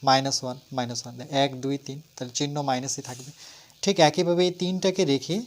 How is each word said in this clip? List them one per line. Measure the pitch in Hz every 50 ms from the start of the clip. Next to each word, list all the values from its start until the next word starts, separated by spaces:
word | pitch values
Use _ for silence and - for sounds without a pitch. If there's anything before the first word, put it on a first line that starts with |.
| - 135
মাইনাস | 135 135 135 139 131 - -
ওয়ান, | 127 123 135 - _ 139 131
মাইনাস | 123 120 120 117 -
ওয়ান, | 123 123 120 123 - 131 139 139
এক, | 135 131 127 127
দুই, | 135 139 139 139
তিন, | - 135 147 156 _ _
তাহলে | - 131 123 120 -
চিহ্ন | 147 143 143 151 143 139
মাইনাসই | 131 127 131 139 - - 135 -
থাকবে। | 127 120 127 135 147 - - - - - - - - _ -
ঠিক | 190 196 - 165 151
একইভাবে | 151 - 180 170 175 170 180 180
এই | 175 180
তিনটাকে | 180 180 185 185 185 196 185 190 190 147 139
রেখে | 135 - - 160 208 247